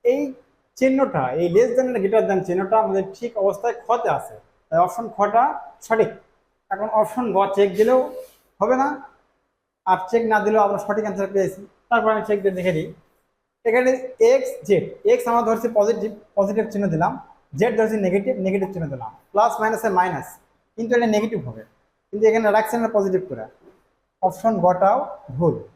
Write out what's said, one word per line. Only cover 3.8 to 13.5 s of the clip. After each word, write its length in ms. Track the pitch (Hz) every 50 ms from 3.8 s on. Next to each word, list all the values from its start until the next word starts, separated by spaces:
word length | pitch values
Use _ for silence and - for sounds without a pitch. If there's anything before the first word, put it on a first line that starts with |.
| -
খতে 240 | - 240 233 226 190 147
আছে, 180 | 113 - - 110 - _ _ _ _ _
তাই 120 | _ 160 165 180
অপশন 200 | 180 - - 233 208 -
খটা 280 | - 202 202 214 233 262 294 - - - - - _ -
সঠিক। 260 | - 226 220 208 - - - _ _ _ _ _ _ _ _ _ _ 196
এখন 140 | 190 214 214 214 214
অপশন 260 | 214 220 - 247 247 220 180
গ 20 | 190 196 196 196
চেক 140 | 196 202 196 180 208
দিলেও 200 | 220 240 254 262 285 294 - - - - _ _ _ _ _ _
হবে 160 | 196 226 254 262
না, 60 | 277 294 294 285 - - _ _ _ _ _ _ _ _ _ _ _ _ _ _ _ 185
আর 60 | 185 180 - -
চেক 140 | 233 233 233 220
না 60 | 220 208 196
দিলেও 160 | 214 214 214 202
আমরা 120 | 202 202 190 -
সঠিক 180 | - 202 220 214
অ্যান্সার 240 | 208 185 190 196 190 196
পেয়েছি। 260 | 196 190 170 190 - 202 - _ _ _ _
তারপর 200 | 240 226 214 220 220
আমি 100 | 214 -
চেক 100 | - 208 202 196
দিয়ে 140 | 196 185 180
দেখে 140 | 175 185 165
দিই, 120 | 156 - 160 - _ _ _ _ _ _ _ _ _ _ _